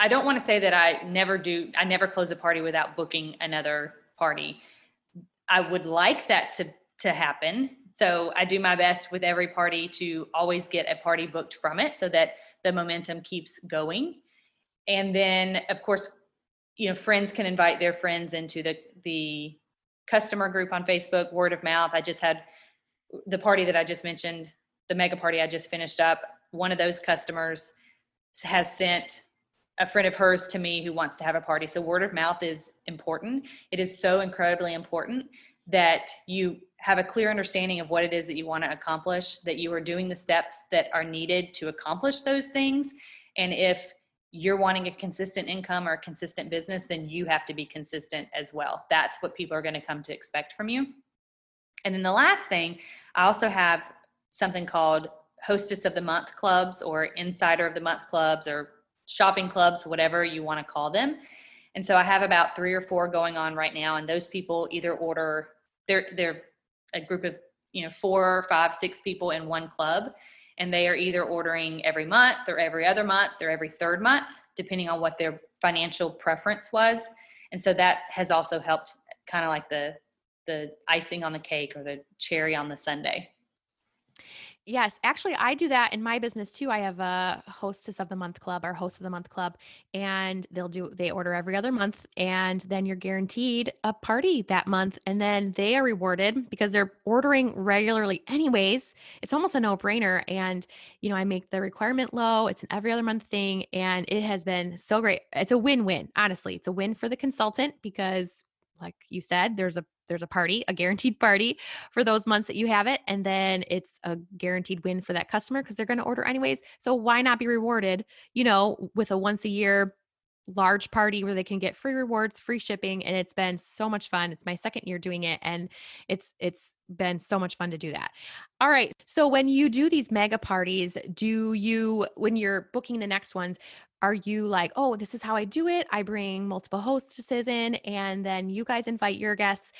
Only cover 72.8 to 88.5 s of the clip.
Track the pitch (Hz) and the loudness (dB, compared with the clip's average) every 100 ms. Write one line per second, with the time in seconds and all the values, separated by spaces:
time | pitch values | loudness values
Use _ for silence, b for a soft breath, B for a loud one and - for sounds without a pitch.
72.8 | 175 202 208 196 196 - 160 156 156 - | 4 4 4 4 2 0 -2 -2 -4 -2
73.8 | 170 180 233 277 - - _ - 180 185 | 0 2 4 4 2 -12 _ -12 -6 -4
74.8 | 170 170 165 160 160 160 - _ 175 165 | -2 0 -2 0 -4 -4 -12 _ 0 0
75.8 | 165 - 165 165 165 160 208 208 - 220 | -2 -2 -4 -2 -2 0 0 -4 0 4
76.8 | 226 233 - B B B B 185 190 180 | 4 2 -4 B B B B -2 2 4
77.8 | 180 - - - 175 165 160 165 160 160 | 4 4 -2 -4 2 2 2 -2 0 -2
78.8 | - - - - - 170 165 151 - 147 | -4 -20 -20 -20 -6 -2 -2 -2 -4 -4
79.8 | 147 151 _ _ _ _ - 156 147 - | -4 -8 _ _ _ _ -8 -6 -8 -6
80.8 | - 165 165 175 160 156 - 151 143 147 | 0 0 0 -6 -6 -6 -6 -6 -6 -10
81.8 | 143 143 - - - 160 156 151 147 139 | -10 -12 -14 -12 -4 -2 0 -2 -4 -6
82.8 | 151 147 - - - _ _ _ _ _ | -6 -4 -2 -4 -6 _ _ _ _ _
83.8 | _ _ _ - B B B B - 247 | _ _ _ -20 B B B B -4 0
84.8 | 208 - 240 302 392 294 247 294 330 254 | 0 0 0 0 -2 0 0 2 2 4
85.8 | 233 214 226 233 233 220 202 - 277 214 | 2 0 -2 -2 -4 -6 -10 -6 -2 0
86.8 | 196 180 185 180 185 - - - 196 196 | -2 -2 -2 0 -2 -4 -8 -10 -8 -8
87.8 | - 196 185 185 175 175 185 | -10 -10 -8 -8 -8 -10 -8